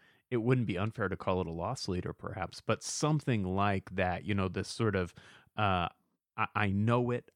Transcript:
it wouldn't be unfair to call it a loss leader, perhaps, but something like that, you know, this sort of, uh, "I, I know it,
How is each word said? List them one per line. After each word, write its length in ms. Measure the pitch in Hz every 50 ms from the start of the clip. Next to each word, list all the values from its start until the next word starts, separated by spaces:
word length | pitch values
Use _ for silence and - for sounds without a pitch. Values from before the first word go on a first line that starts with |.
| _ _ _ _ _ _
it 60 | 123
wouldn't 300 | 117 110 120 131 127 117
be 100 | 98 101
unfair 300 | 87 101 110 - - 104 92
to 60 | 95
call 260 | - - 98 92 90
it 60 | 92
a 40 | 82
loss 360 | 82 82 85 104 131 - -
leader, 240 | - 92 90 87 - -
perhaps, 480 | - - - - 92 90 - - -
but 220 | _ - 110 - -
something 600 | - - - - 151 156 147 - - 123 107 95
like 520 | 92 92 98 101 101 98 98 - - 92
that, 300 | 92 92 90 87 82 73
you 80 | 90 104
know, 140 | 98 95
this 200 | 95 90 95 95
sort 280 | - - - 117 110 98
of, 180 | 95 90 82 - - - - - - _ _ _
uh, 300 | - 107 98 92 87 85 - - _ _ _ _ _ _ _ _
"I, 120 | - 107 - _
I 120 | 110 107 101
know 400 | 95 101 107 113 120 123 123 120
it, 180 | 123 120 - - _